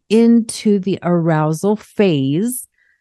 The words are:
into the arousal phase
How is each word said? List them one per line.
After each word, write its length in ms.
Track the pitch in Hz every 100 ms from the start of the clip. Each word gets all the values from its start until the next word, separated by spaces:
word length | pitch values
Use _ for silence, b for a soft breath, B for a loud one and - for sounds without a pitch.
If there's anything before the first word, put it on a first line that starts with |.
| -
into 680 | 220 233 233 226 - 220 202
the 180 | 190 180
arousal 720 | 175 175 165 156 156 156 196 214
phase 920 | - - 202 147 135 151 233 254 - _ _ _